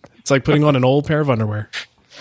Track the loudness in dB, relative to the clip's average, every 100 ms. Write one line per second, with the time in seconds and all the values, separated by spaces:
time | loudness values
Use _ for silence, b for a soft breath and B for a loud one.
0 | -20 _ -2 0 2 2 2 2 2 2
1 | 0 -2 0 -2 -2 -6 -8 -12 -16 _
2 | B B